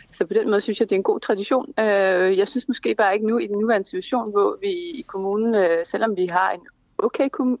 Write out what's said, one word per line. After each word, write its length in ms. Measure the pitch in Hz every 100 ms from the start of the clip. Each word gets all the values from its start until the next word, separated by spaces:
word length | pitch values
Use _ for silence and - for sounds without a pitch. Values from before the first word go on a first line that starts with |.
| -
Så 140 | - 175
på 80 |
den 160 | 165 214
måde 100 | 202
synes 200 | 220 202
jeg, 100 | 220
det 60 | 196
er 20 |
en 40 |
god 180 | 208 196
tradition. 460 | - 196 202 - - -
Øh, 600 | 214 196 190 185 190 190
jeg 100 | 202
synes 200 | 247 -
måske 260 | 233 226
bare 200 | 220 202
ikke 120 | 214 214
nu 120 | 240
i 80 | 214
den 120 | 202
nuværende 300 | 226 208 196
situation, 420 | 185 - 254 214
hvor 280 | 202 202 -
vi 100 | 196
i 340 | 175 175 143 -
kommunen, 480 | 190 190 208 233
øh, 320 | 214 175 165 170
selvom 300 | - 220 185
vi 100 | 180
har 240 | 175 190
en 100 | - - _ _ -
okay 300 | 233 - 269
kom-, 320 | - 254